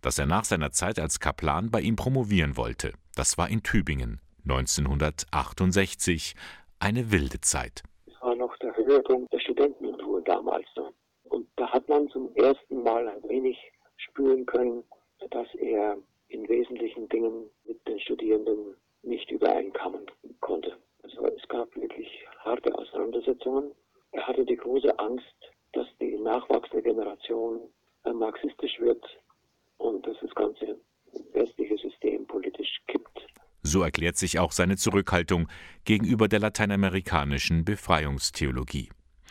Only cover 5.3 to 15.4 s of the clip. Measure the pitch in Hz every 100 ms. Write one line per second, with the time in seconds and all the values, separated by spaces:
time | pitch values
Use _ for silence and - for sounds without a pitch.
5.3 | 78 67 - 92 92 95 - - 82 -
6.3 | - - - - - 101 117 113 101 65
7.3 | - - 71 - - - _ - - 123
8.3 | 120 123 - 123 - 113 139 127 127 127
9.3 | - - 123 143 - - - - 92 90
10.3 | 90 - 85 - - - - _ _ -
11.3 | 392 - - 127 - - 147 147 135 127
12.3 | - 131 135 - 135 117 113 117 101 -
13.3 | 131 131 120 - _ _ - - - 139
14.3 | 131 123 123 123 120 - - _ - -
15.3 | 123